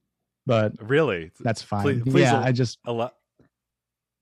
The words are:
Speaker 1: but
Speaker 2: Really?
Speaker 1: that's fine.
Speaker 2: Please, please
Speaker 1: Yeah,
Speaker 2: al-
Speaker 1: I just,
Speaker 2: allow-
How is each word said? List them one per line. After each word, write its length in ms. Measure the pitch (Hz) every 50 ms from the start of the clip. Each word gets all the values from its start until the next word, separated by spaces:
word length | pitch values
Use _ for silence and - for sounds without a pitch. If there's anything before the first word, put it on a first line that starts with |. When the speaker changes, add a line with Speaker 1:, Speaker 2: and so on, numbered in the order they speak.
| _ _ _ _ _ _ _ _ _
Speaker 1:
but 260 | 131 120 110 107 104 - -
Speaker 2:
Really? 500 | 107 107 135 151 160 131 98 85 80 82 - -
Speaker 1:
that's 200 | - 117 110 -
fine. 220 | - - 107 101 101
Speaker 2:
Please, 200 | 143 135 120 117
please 180 | 135 131 - 135
Speaker 1:
Yeah, 140 | 127 117
Speaker 2:
al- 80 | 113 113
Speaker 1:
I 80 | 131 127
just, 260 | 120 127 113 - - _
Speaker 2:
allow- 260 | 123 117 117 117 127 - _ _ _ _ _ _ _ _ _ _ _ _ _ _ _ _ _ _ _ _ _